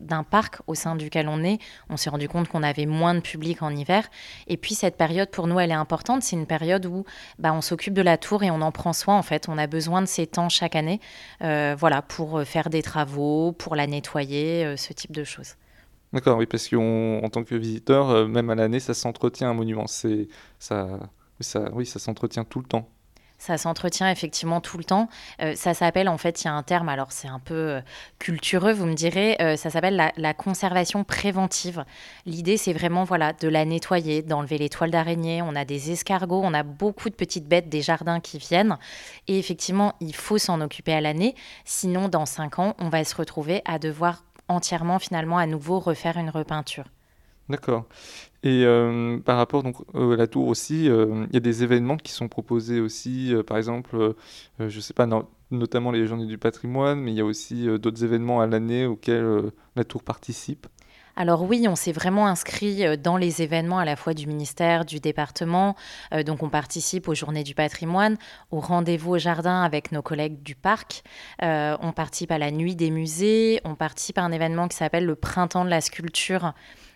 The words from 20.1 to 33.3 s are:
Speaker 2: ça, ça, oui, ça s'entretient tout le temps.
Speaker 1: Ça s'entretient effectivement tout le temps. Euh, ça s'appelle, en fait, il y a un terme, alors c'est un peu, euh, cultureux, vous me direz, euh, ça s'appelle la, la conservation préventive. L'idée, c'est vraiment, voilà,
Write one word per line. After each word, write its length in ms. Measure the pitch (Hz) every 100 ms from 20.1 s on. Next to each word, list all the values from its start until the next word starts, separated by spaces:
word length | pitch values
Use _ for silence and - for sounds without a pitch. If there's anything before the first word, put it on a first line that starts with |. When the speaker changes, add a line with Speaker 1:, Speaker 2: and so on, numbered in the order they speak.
| 107 104 - - -
Speaker 2:
ça, 400 | - 107 95 98 98 _ _ -
ça, 320 | 120 107 104
oui, 120 | 113 123
ça 140 | -
s'entretient 420 | - 107 117 -
tout 160 | 113 123
le 80 | 123
temps. 220 | 113 117 _ _ _ _ -
Speaker 1:
Ça 200 | - 160
s'entretient 500 | 170 165 180 - 190
effectivement 520 | 185 156 - 165 170
tout 180 | - 175
le 60 |
temps. 240 | 160 190 226 - - -
Euh, 160 | 156 -
ça 180 | 180
s'appelle, 340 | 165 170 185 196
en 80 | 165
fait, 260 | 170 170
il 20 |
y 40 | 165
a 60 |
un 80 | 147
terme, 260 | 139 175 165
alors 220 | 135 131
c'est 160 | - 139
un 140 | 131
peu, 140 | 131
euh, 260 | 160 160 135 123 - - -
cultureux, 520 | - 165 - 185 196
vous 140 | 214 170
me 80 |
direz, 420 | 156 170 180 208 -
euh, 160 | 165 151
ça 120 | 160
s'appelle 280 | 165 180 196
la, 160 | 156 -
la 160 | 156
conservation 680 | 151 - 185 190 180 175 208
préventive. 840 | 196 - 202 190 185 - 175 170 139 - - -
L'idée, 320 | 175 165 170 220
c'est 160 | -
vraiment, 300 | 160 170 175
voilà, 300 | 185 175 156